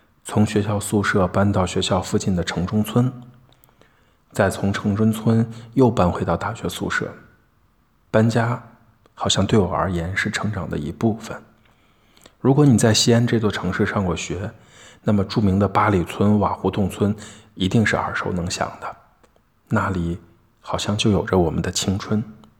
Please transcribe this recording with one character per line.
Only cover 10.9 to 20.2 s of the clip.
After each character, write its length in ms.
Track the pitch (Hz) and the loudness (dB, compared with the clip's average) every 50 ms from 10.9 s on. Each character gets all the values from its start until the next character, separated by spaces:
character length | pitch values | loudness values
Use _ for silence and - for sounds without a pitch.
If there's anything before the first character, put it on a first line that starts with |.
部 260 | - - - 113 104 110 | -6 -2 0 0 0 -2
分。 240 | - - - - - _ _ _ _ _ _ _ _ _ _ _ _ _ _ _ _ - _ _ | -6 -12 -14 -14 -16 _ _ _ _ _ _ _ _ _ _ _ _ _ _ _ _ -20 _ _
如 140 | - 123 139 | 2 2 4
果 120 | 143 147 | 6 6
你 120 | 143 120 104 | 6 6 6
在 160 | - 113 107 | 6 4 4
西 200 | - - 120 117 | 4 4 4 4
安 120 | 117 123 | 4 4
这 140 | 117 - 113 | 2 0 0
座 100 | 110 104 | 0 -2
城 240 | 95 - - 90 92 | -2 -2 -4 -4 -2
市 120 | - 104 | 0 -2
上 200 | 98 - 107 98 | 0 0 -2 -2
过 100 | 90 82 | -2 -2
学， 360 | 80 - - 78 87 98 110 - - - _ - - - - - _ | -4 -6 -8 -8 -8 -8 -10 -12 -16 -20 _ -20 -20 -20 -20 -20 _
那 100 | _ - | _ 0
么 120 | 107 101 95 | 2 2 0
著 180 | 95 - 131 | 0 0 2
名 160 | 107 98 92 98 | 2 2 4 2
的 100 | 101 98 | 2 2
八 220 | - 104 101 107 | 2 2 2 2
里 140 | 101 90 82 | 2 2 0
村、 360 | - - - 104 104 107 104 | -2 -2 0 2 4 4 4
瓦 140 | 98 85 - | 2 0 -2
胡 160 | - - - | -2 -2 -2
同 180 | - - 101 92 | 0 0 -2 -2
村 280 | - - 107 101 107 - - - - - - _ _ | -2 0 0 0 0 -2 -8 -16 -20 -20 -20 _ _
一 120 | - 95 92 | -4 -2 2
定 160 | - 120 107 | 2 2 2
是 100 | - - | 2 0
耳 180 | - - - - | 0 -2 -4 -4
熟 180 | - - 101 | -4 -4 -4
能 180 | 95 90 85 95 | -4 -4 -4 -4
详 220 | - - - - - - | -4 -4 -4 -6 -6 -10
的， 140 | - - - - _ _ _ _ _ _ _ _ _ _ _ _ _ _ | -12 -14 -14 -16 _ _ _ _ _ _ _ _ _ _ _ _ _ _
那 200 | 110 110 98 98 | -2 0 0 0
里 300 | 95 90 85 85 85 - | -2 -2 -2 -4 -4 -6